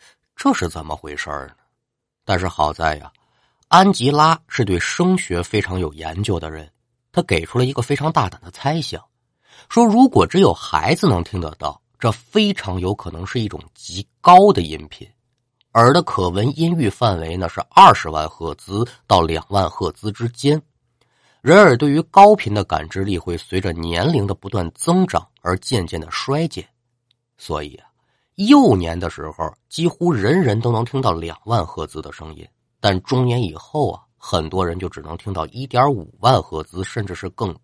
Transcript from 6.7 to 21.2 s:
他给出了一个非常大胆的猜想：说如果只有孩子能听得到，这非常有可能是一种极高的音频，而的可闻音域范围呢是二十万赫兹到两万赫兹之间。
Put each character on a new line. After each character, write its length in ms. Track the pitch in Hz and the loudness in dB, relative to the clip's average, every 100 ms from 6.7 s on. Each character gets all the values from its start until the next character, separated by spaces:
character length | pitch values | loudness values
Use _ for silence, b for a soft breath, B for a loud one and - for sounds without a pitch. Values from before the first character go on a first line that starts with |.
| _ _ _ _ | _ _ _ _
他 120 | - | -6
给 200 | 170 87 | -2 -2
出 140 | 82 123 | -2 -4
了 80 | 127 | -2
一 80 | |
个 80 | 131 | -4
非 140 | 117 143 | -4 -4
常 160 | 151 | -2
大 180 | 156 95 | -2 -2
胆 100 | - | -6
的 100 | 87 | -20
猜 280 | - 139 160 | -8 -4 -4
想： 240 | 131 80 _ _ _ _ b b b | -6 -12 _ _ _ _ b b b
说 160 | 233 | 2
如 240 | 233 220 262 | 4 6 4
果 200 | 107 82 | 4 2
只 120 | 180 | 4
有 140 | 156 | 2
孩 400 | 82 - 76 90 | 2 -4 -4 -2
子 140 | 170 175 | 0 2
能 160 | 92 | 0
听 180 | 85 95 | -2 -8
得 80 | 80 76 | -10 -10
到， 260 | 76 - _ - | -12 -12 _ -4
这 140 | 117 | -4
非 420 | - _ 214 208 | -4 _ 0 0
常 260 | - - 92 | -2 -6 -4
有 140 | 92 | -4
可 160 | 101 87 | -6 -8
能 160 | 80 95 | -14 -8
是 140 | 123 | -6
一 80 | 107 | -6
种 120 | 78 - | -10 -18
极 340 | _ - 90 - _ | _ -14 -14 -14 _
高 320 | - 180 202 | 8 8 8
的 80 | 98 | 2
音 160 | 80 76 78 | -2 -8 -14
频， 200 | - - _ _ _ _ _ _ | -20 -20 _ _ _ _ _ _
而 200 | 117 120 | 4 6
的 120 | 165 | 6
可 260 | - - 90 | 0 -2 -2
闻 260 | 92 120 147 | 0 -2 -2
音 240 | 165 170 | -2 0
域 80 | 107 | -2
范 320 | - 117 87 | 0 -2 -2
围 160 | 80 87 | -6 -6
呢 140 | 85 | -6
是 100 | - - | -8 0
二 240 | 180 190 - | 8 8 8
十 140 | 80 | 0
万 200 | 78 78 | -4 -6
赫 240 | - 82 | -8 -10
兹 340 | - - 101 123 B - | -10 -8 -4 -4 B 2
到 160 | 95 | 2
两 200 | 80 80 - | 2 -2 -2
万 180 | 98 85 | -2 -2
赫 240 | - 87 | -4 -8
兹 200 | - 104 | -6 -12
之 180 | 98 117 | -8 -8
间。 320 | 120 139 151 _ _ _ _ _ _ | -4 -2 -2 _ _ _ _ _ _